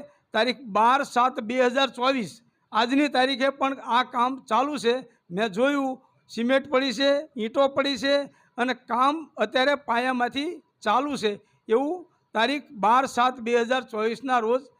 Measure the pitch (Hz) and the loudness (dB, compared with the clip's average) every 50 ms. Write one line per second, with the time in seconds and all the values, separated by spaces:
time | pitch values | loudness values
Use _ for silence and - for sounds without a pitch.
0 | 285 - _ _ _ _ - 214 226 254 247 254 285 220 190 208 220 233 254 277 | 0 -6 _ _ _ _ -2 0 0 0 -2 -4 -6 -4 0 2 4 4 4 2
1 | 277 - - 240 240 254 254 - 226 208 247 254 254 247 233 269 269 254 - 240 | 0 0 2 2 2 2 0 -4 -6 -2 0 2 2 2 2 2 0 0 0 -2
2 | 247 262 277 262 208 147 - - _ _ _ _ _ _ - 220 240 233 269 277 | 0 0 0 0 -4 -6 -10 -16 _ _ _ _ _ _ -2 -2 0 2 2 2
3 | 302 285 - 254 254 269 277 226 269 277 277 - 277 269 277 269 - 262 233 247 | 2 2 2 2 2 2 0 0 -2 -2 0 -2 -2 -4 -4 -6 -4 0 0 0
4 | 254 254 - 247 240 254 269 247 - - 220 233 262 294 302 254 175 233 240 254 | 0 0 0 0 0 0 -2 -6 -4 0 0 0 0 0 -2 -2 0 0 -2 -2
5 | 254 - _ _ _ - 175 190 226 226 175 202 254 277 285 285 269 262 262 254 | -4 -12 _ _ _ -8 -4 -4 -2 -2 0 2 2 2 2 0 -2 -4 -4 -8
6 | _ _ _ _ _ - - 220 233 240 262 269 277 285 - 262 269 269 214 214 | _ _ _ _ _ -10 -6 -4 0 2 2 0 2 0 0 0 0 0 0 0
7 | 277 277 277 285 311 - - - 214 226 240 285 277 269 277 269 269 277 277 202 | 2 2 2 0 -2 -6 -8 -8 -6 -2 0 2 2 2 2 0 -2 0 -2 -2
8 | 220 277 285 285 277 277 - _ _ _ _ - 233 254 247 247 _ - 233 240 | 0 0 0 0 -2 -6 -12 _ _ _ _ -4 -2 -2 -4 -6 _ -4 0 2
9 | 262 277 294 330 302 - _ - 214 220 247 254 262 285 285 277 - - 233 233 | 2 2 0 -2 -6 -10 _ -4 -4 0 0 2 2 2 0 0 -2 -2 -2 0
10 | 247 262 262 247 240 240 240 269 285 330 339 - - _ _ _ - 214 208 247 | 0 0 0 0 -2 -2 -2 -4 -6 -6 -8 -12 -16 _ _ _ -2 0 2 2
11 | 277 294 277 180 202 214 208 196 _ _ _ _ _ - 220 247 277 294 359 359 | 0 -2 -2 -2 -2 -2 -4 -6 _ _ _ _ _ 0 0 0 0 -2 -4 -6
12 | 339 - _ _ _ _ - 214 226 240 285 294 - - - 214 190 208 233 254 | -10 -16 _ _ _ _ -2 0 0 0 0 -4 -8 -12 -6 -2 2 2 4 4
13 | 269 - - 240 240 254 254 262 226 233 240 240 233 226 262 262 247 247 226 214 | 2 0 0 0 0 0 0 -4 -2 0 0 0 2 0 -2 -2 -4 -6 -4 -4
14 | 220 233 226 - 262 269 254 240 220 220 240 269 269 - _ | -2 -2 -4 -4 -4 -2 0 0 0 0 0 -2 -4 -8 _